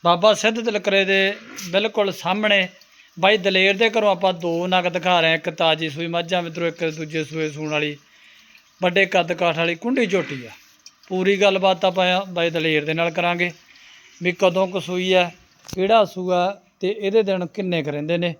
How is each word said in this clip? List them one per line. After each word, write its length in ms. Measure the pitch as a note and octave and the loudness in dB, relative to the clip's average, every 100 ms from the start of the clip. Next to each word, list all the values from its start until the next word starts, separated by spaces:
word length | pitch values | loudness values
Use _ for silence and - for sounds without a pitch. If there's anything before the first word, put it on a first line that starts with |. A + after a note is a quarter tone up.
ਬਾਬਾ 280 | E3+ F3 G#3+ | 2 4 4
ਸਿੱਧ 260 | G3+ A3 A3+ | 4 0 0
ਤਿਲਕਰੇ 400 | A#3 G#3 G3+ G3 | -2 -2 0 0
ਦੇ 300 | F#3+ G3 F#3+ G#3 - - F#3 | 2 2 2 -2 -14 -14 -4
ਬਿਲਕੁਲ 420 | F#3 G#3+ A3 G3 | -2 0 0 -2
ਸਾਹਮਣੇ 560 | - E3+ G3 G#3+ G3+ F#3 - _ _ _ - | -2 -4 -2 2 2 0 -8 _ _ _ 0
ਬਾਈ 200 | F#3+ G#3+ | 2 4
ਦਲੇਰ 380 | F#3+ F#3 F#3+ G3 | 2 2 2 2
ਦੇ 120 | A3+ | 2
ਘਰੋਂ 200 | A3 G#3 | 2 2
ਆਪਾਂ 220 | F3+ F#3+ | 2 0
ਦੋ 320 | F3 F3 E3 F3+ | 0 -2 -2 0
ਨਗ 180 | F#3 | 0
ਦਿਖਾ 340 | F3 F3 F3+ F3 | 0 -2 2 2
ਰਹੇ 100 | D#3+ | 4
ਹਾਂ। 60 | D#3+ | 0
ਇੱਕ 140 | F3 | -2
ਤਾਜ਼ੀ 380 | - E3 D#3 D#3+ | 0 0 2 -2
ਸੂਈ 160 | C#3+ E3+ | -6 -4
ਮੱਝ 260 | E3+ E3 | -4 -2
ਆ 60 | F3+ | -4
ਮਿੱਤਰੋ, 260 | E3+ D#3+ E3+ | -4 -4 -6
ਇੱਕ 180 | D#3+ E3 | -2 -6
ਦੂਜੇ 340 | D#3 D#3 D#3+ | -6 -6 -6
ਸੂਏ 260 | D3+ D#3+ D#3 | -6 -6 -6
ਸੂਣ 180 | D3 D#3 | -6 -4
ਵਾਲੀ 260 | D3+ D3+ D3 _ _ - - _ - _ _ | -2 -2 -6 _ _ -20 -20 _ -20 _ _
ਵੱਡੇ 240 | F#3 F3+ F#3+ | 0 2 2
ਕੱਦ 260 | F#3+ E3 | 2 0
ਕਾਠ 260 | F3 E3+ D#3+ | 0 0 0
ਵਾਲੀ 160 | E3+ | -2
ਕੁੰਡੀ 320 | E3+ A#3+ C4+ A3 | -2 -2 -2 0
ਝੋਟੀ 380 | F#3 C3+ C#3 A#2 | 0 -2 -10 -12
ਆ। 40 | - _ _ - _ _ | -20 _ _ -20 _ _
ਪੂਰੀ 320 | F#3 F#3 G3 | -2 0 4
ਗੱਲਬਾਤ 440 | G3+ F#3+ F#3+ F3+ | 4 4 2 2
ਆਪਾਂ 400 | F#3 F3+ F3+ F#3 F#3+ | 0 2 2 0 -2
ਬਾਈ 240 | F3 E3+ | -2 -2
ਦਲੇਰ 340 | E3 D#3+ D3+ | 0 0 0
ਦੇ 100 | D3 | 0
ਨਾਲ 160 | D#3+ E3+ | -2 -2
ਕਰਾਂਗੇ 400 | D#3+ F3 F3 F3 E3+ _ - - - - - | 0 -2 0 -4 -4 _ -20 -20 -20 -20 -6
ਵੀ 100 | F3 | -4
ਕਦੋਂ 340 | F3 F#3 F3 F#3+ | 2 2 2 -2
ਕੁ 120 | F#3+ | -2
ਸੂਈ 320 | C#3+ F3+ F#3 | -4 -4 2
ਆ, 180 | F#3 F3 - _ _ - | 2 2 -4 _ _ -12
ਕਿਹੜਾ 300 | F#3 G3 A3+ | -4 2 4
ਸੂਆ 420 | G3 F#3+ F3+ F3+ F3+ G3 _ _ | 2 -2 -2 0 0 -4 _ _
ਤੇ 160 | F#3 G#3 | -4 -2
ਇਹਦੇ 220 | G3 A3 | 0 2
ਦਿਨ 240 | G3 F#3+ F3+ | 2 -2 -4
ਕਿੰਨੇ 360 | - F#3 E3+ | -6 -2 -2
ਕੁ 80 | D3 | -2
ਰਹਿੰਦੇ 280 | D3 D3+ E3+ | -6 -2 -2
ਨੇ। 160 | F3 | -2